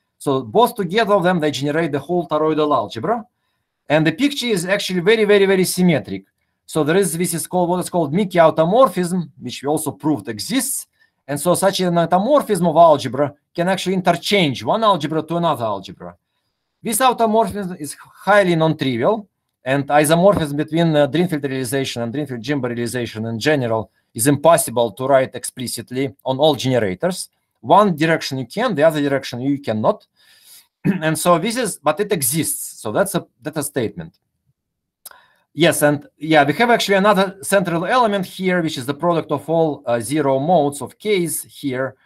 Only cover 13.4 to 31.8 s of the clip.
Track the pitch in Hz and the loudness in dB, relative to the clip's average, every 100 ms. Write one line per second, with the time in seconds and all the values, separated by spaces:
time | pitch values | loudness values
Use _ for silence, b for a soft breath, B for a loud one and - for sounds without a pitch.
13.4 | _ - 170 185 180 185 180 170 - 202 | _ -6 -2 -2 -2 -2 0 -2 0 0
14.4 | 160 117 110 196 220 185 143 160 156 170 | 0 -2 -2 0 2 2 0 -4 -4 -2
15.4 | 170 135 117 98 92 87 87 90 _ _ | -2 -2 -2 -4 -8 -16 -16 -18 _ _
16.4 | _ _ _ _ - 220 262 240 226 220 | _ _ _ _ -6 0 2 2 2 2
17.4 | 214 196 185 180 143 - - _ - 208 | 0 -4 -8 -10 -12 -14 -20 _ 2 4
18.4 | 185 165 160 156 135 117 143 220 202 _ | 4 2 2 0 -2 0 0 0 -4 _
19.4 | _ _ 127 139 139 147 151 165 190 190 | _ _ -2 -2 2 2 4 6 6 4
20.4 | 156 143 151 156 170 151 143 147 180 151 | 0 -4 -2 0 2 4 2 2 0 -2
21.4 | 139 131 127 139 131 123 117 127 143 123 | -4 -4 -4 -2 -4 -4 -6 -6 -6 -8
22.4 | 110 147 123 117 120 127 113 107 113 113 | -4 -4 -4 -4 -4 -4 -6 -6 -8 -4
23.4 | 143 151 120 113 107 _ _ 120 123 143 | 0 0 0 -2 -4 _ _ -4 0 2
24.4 | 147 165 - 120 117 92 131 135 131 123 | 4 4 2 -2 -2 -2 2 2 2 -6
25.4 | - - 123 - 110 127 139 - 123 131 | -14 -10 -10 -10 -10 -6 -6 -6 -6 2
26.4 | 156 135 120 127 104 92 170 185 - _ | 2 2 0 0 0 -2 -4 -4 -12 _
27.4 | _ _ 117 175 208 151 160 160 - 135 | _ _ 2 4 4 2 0 0 -2 -8
28.4 | 127 - 247 151 156 156 143 135 135 123 | -8 -4 -4 2 2 2 -2 -2 -4 -6
29.4 | 135 143 143 107 127 208 _ b b b | -4 -4 -4 -2 0 -2 _ b b b
30.4 | b b b _ 180 185 156 156 175 170 | b b b _ -4 -2 -2 -2 2 2
31.4 | 196 233 226 - | 2 -4 -6 -4